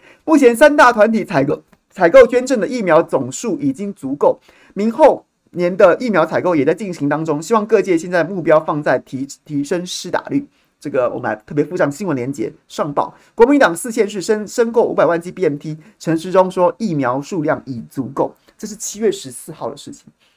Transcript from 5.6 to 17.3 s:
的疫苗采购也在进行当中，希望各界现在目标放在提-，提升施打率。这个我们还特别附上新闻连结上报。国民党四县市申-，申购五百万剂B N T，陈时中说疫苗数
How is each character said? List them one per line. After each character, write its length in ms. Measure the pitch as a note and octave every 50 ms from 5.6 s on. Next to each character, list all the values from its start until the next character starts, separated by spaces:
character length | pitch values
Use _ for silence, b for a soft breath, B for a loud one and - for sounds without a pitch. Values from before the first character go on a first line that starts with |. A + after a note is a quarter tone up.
| F3 F3 F#3
的 220 | F3+ G#3 F3 D#3+
疫 120 | - B3 A#3+
苗 160 | G3 D#3+ E3
采 160 | D#3+ D#3+ B2
购 140 | B2 F3+ E3+
也 100 | D3 C3
在 80 | D3+ F3
进 200 | - A3 F#3 E3
行 140 | - C#3+
当 160 | C#3+ D3 D3+ D#3+
中， 180 | E3 D3 D3
希 120 | D#3+ - A#3
望 120 | G#3+ G#3
各 160 | A3 A3 G3
界 160 | F#3+ G3 E3+
现 140 | E3 F#3 F3+
在 120 | F3+ E3+ D#3
目 180 | E3+ G3+ F3+
标 180 | D3 D#3+ D3+ D#3
放 240 | D#3 F#3+ D#3+ D3 D3+
在 160 | E3+ C3+ A#2+
提-， 260 | - - C#3 B2+ C#3 C#3 - _ _
提 180 | - D3 C#3+ C#3+
升 220 | - F#3+ F3 F3+
施 260 | F3+ - - - F3+
打 100 | - - -
率。 220 | - C#3 C#3 C#3+ _ _ _ _ _ _
这 140 | _ - D3
个 180 | C#3 C3 B2 G#2
我 80 | G2+
们 140 | B2 B2 G#2+
还 40 | G#2+
特 180 | - _ - D3+
别 100 | D3 D3+
附 100 | - F3+
上 160 | F3 D#3+ C#3+
新 140 | C#3+ - G#3
闻 100 | F3 C#3+
连 160 | B2+ A#2+ C3+
结 220 | C#3+ D#3+ - - - _ _
上 260 | _ - - F#3 D3 C#3+
报。 220 | - G#2 - b b b b b
国 140 | - A#3
民 100 | C4 D4
党 180 | C#4+ A#3 F3 E4+
四 160 | - - A#3+
县 160 | A3 B3+ G3+
市 140 | G#3 G#3+ G3
申-， 240 | E3 - G#3+ G#3+ G#3
申 240 | F3+ - B3+ A#3 A#3
购 120 | A#3 A#3+ F3+
五 100 | - F3
百 120 | G3 D#3
万 140 | D#3+ E3+ E3
剂 120 | E3+ F#3
B 120 | - F#3 F3+
N 140 | D#3 C#3+
T， 180 | D3 - D#3 D#3 D#3 B B B
陈 180 | B - E3+ D#3+
时 160 | D#3+ E3 F#3
中 200 | F3 F#3 F#3 F#3
说 240 | F3+ F#3+ F3+ E3+ -
疫 160 | - A3+ F#3+ D#3+
苗 260 | C#3+ C3 A#2+ B2+ C#3
数 220 | C#3+ -